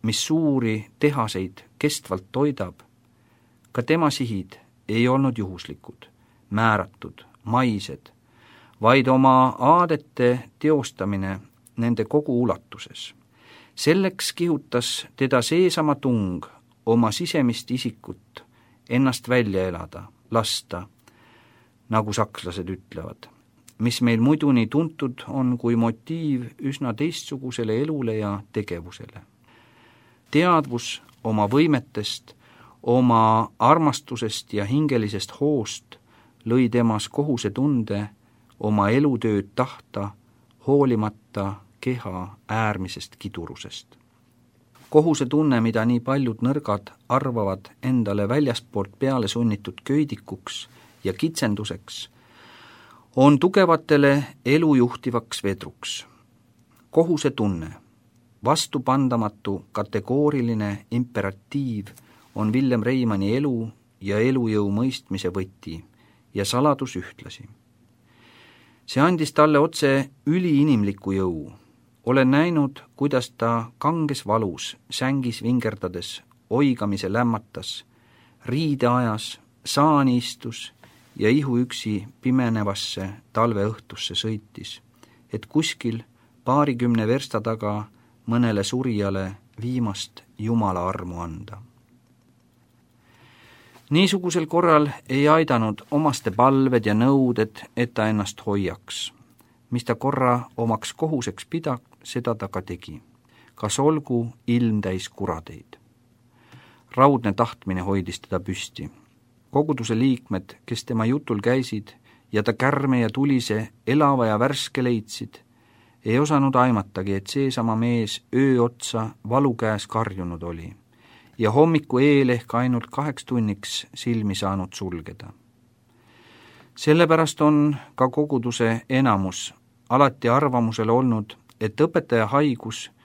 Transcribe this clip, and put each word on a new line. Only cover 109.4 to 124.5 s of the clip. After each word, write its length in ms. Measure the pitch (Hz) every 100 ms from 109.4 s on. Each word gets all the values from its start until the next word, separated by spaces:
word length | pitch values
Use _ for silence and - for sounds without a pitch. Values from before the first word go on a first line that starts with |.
| _
Koguduse 480 | 139 151 131 117 113
liikmed, 560 | 135 123 - 95 98 - -
kes 200 | 113 -
tema 200 | 113 110
jutul 400 | 139 - 107 107
käisid 480 | 131 127 107 101 - _ _ _
ja 120 | 104
ta 100 | 107
kärme 480 | 107 127 139 135 127
ja 80 | 113
tulise, 540 | 110 143 135 120 107 110 _ -
elava 380 | 139 147 135 113
ja 140 | 107
värske 440 | 127 139 - -
leidsid, 600 | 127 117 107 - 113 - _ _ _ _ _ _ -
ei 140 | 120
osanud 360 | 147 147 139 131
aimatagi, 580 | 127 110 95 - 95
et 140 | 98 98
seesama 480 | 143 135 127 113 110
mees 480 | 117 120 107 - _
öö 300 | 123 135 127
otsa 460 | 120 120 - 117 110 - 107
valu 240 | 123 143
käes 340 | 113 113 107 -
karjunud 560 | 113 110 95 87 85
oli 300 | 85 82 82 - _ _ _ - _ -
ja 140 | 107
hommiku 480 | 120 165 160 147 123
eel 300 | 143 143 127
ehk 260 | 123 - 117
ainult 320 | 127 123 -
kaheks 340 | - 147 135 -
tunniks 640 | 123 107 101 - - - -
silmi 400 | - 113 104 95
saanud 380 | 98